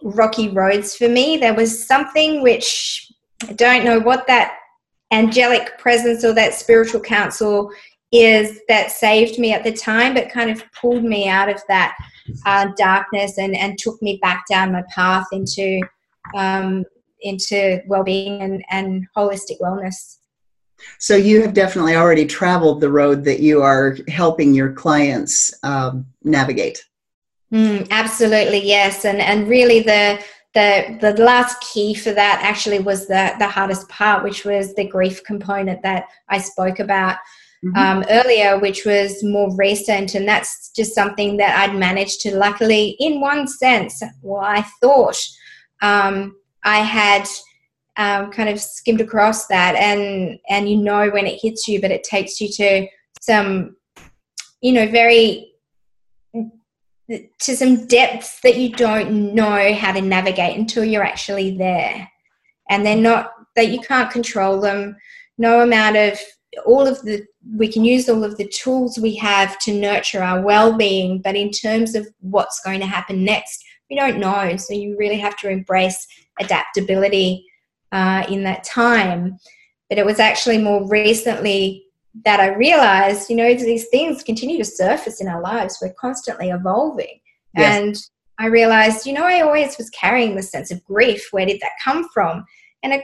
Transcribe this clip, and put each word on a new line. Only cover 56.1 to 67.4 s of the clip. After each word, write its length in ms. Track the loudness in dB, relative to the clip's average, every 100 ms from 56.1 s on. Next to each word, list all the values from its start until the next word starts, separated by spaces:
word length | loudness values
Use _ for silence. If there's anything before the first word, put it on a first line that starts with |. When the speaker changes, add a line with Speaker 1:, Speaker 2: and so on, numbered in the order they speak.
| _ _
Speaker 1:
to 1200 | -12 -12 -14 _ _ _ _ _ -16 -16 _ -6 0
some 300 | 2 2 4
depths 540 | 4 4 0 -12 0
that 160 | 2 2
you 140 | 0
don't 600 | -2 0 0 -2 -2 0
know 380 | 0 0 2 2
how 180 | 2 -2
to 120 | -2
navigate 560 | 0 0 0 -2 -2 -2
until 260 | -4 -2
you're 180 | -2 0
actually 540 | -2 -4 -8 -6 -4 -2
there. 500 | -2 -2 -4 -8 -14 _ _ _ _ _ -4
And 160 | -2
they're 100 | 0
not, 380 | 2 4 2 0 -12 _ 0
that 120 | 0
you 120 | 0
can't 300 | -2 -2 0
control 500 | -4 -6 -2 0 0
them. 380 | 0 -2 -6 -12 -20 -20 _ -2
No 240 | 4 6
amount 340 | 6 4 4 4
of, 240 | 2 0 -12 _ _ -6 4
all 200 | 4 4
of 160 | 0
the, 240 | -6 -8 -10 _